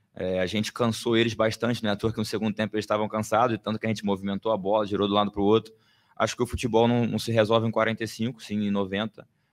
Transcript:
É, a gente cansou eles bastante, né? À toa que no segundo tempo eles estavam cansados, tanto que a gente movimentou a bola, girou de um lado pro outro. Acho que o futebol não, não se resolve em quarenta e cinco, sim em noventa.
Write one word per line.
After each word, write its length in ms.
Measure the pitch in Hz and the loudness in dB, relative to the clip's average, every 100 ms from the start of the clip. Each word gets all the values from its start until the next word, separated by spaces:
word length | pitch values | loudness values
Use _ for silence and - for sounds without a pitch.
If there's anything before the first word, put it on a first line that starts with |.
| _ | _
É, 240 | 92 92 92 | -8 -4 -2
a 80 | 92 | -2
gente 260 | 104 107 | -2 -4
cansou 440 | - 117 110 120 113 | -2 -2 0 2 4
eles 180 | 113 | 2
bastante, 480 | 110 110 - 113 113 | 2 0 0 -4 -2
né? 80 | 104 | -2
À 60 | 101 | -2
toa 160 | 113 | -2
que 60 | 110 | -4
no 60 | |
segundo 300 | 107 107 110 | -4 -2 -2
tempo 220 | 101 107 107 | -2 -4 -4
eles 80 | |
estavam 240 | - 107 107 | -2 -2 0
cansados, 500 | 107 104 110 123 110 | -4 0 2 2 0
tanto 160 | 107 110 | -4 -4
que 100 | 113 | -4
a 20 | |
gente 160 | 104 | -2
movimentou 480 | 101 95 98 98 110 | -2 -2 -2 -4 -2
a 40 | 107 | -2
bola, 300 | 95 107 101 | 2 0 0
girou 220 | 98 101 | 0 2
de 40 | |
um 40 | 104 | 2
lado 160 | 101 | 0
pro 100 | 101 | 0
outro. 320 | 101 113 - _ _ _ _ - | 4 4 2 _ _ _ _ -4
Acho 200 | 113 - | -2 0
que 60 | |
o 20 | 123 | -4
futebol 400 | - 127 110 117 | -2 0 4 4
não, 180 | 120 | 4
não 140 | 113 107 | 0 -2
se 140 | 117 | 0
resolve 340 | 113 107 113 113 | 2 4 4 2
em 60 | |
quarenta 320 | 110 110 110 | 0 0 0
e 20 | 110 | -6
cinco, 340 | - 117 117 | -4 -6 -6
sim 200 | - 104 | -6 -2
em 100 | 104 | 0
noventa. 560 | 101 95 98 110 - - _ _ | 0 -2 -4 -6 -10 -20 _ _